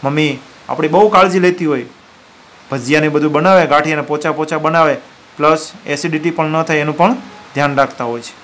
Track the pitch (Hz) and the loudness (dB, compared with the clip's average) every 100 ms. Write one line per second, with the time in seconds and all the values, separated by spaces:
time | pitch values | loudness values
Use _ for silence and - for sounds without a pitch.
0 | 139 147 151 131 - - - 135 156 165 | -2 0 -2 -2 -12 -20 -10 -4 0 2
1 | 214 202 190 185 180 180 160 139 117 - | 4 4 2 2 0 0 -2 -4 -6 -16
2 | - _ _ _ - - - 135 123 151 | -20 _ _ _ -20 -20 -8 -8 0 0
3 | 151 147 151 147 175 190 156 147 151 151 | 2 0 0 0 4 4 4 2 0 -4
4 | 143 151 160 156 156 160 156 165 160 131 | -4 -4 -4 -4 -4 -2 0 2 2 0
5 | - - - - 147 156 - - - 147 | -8 -20 -20 -2 2 2 -2 -12 -8 -6
6 | 170 160 160 170 156 160 165 156 147 151 | -4 -2 -4 -2 -2 -2 0 -2 -2 0
7 | 180 254 - - - - 143 139 135 - | 0 0 -8 -20 -12 -2 -2 2 0 -2
8 | 120 117 117 - | -8 -8 -10 -18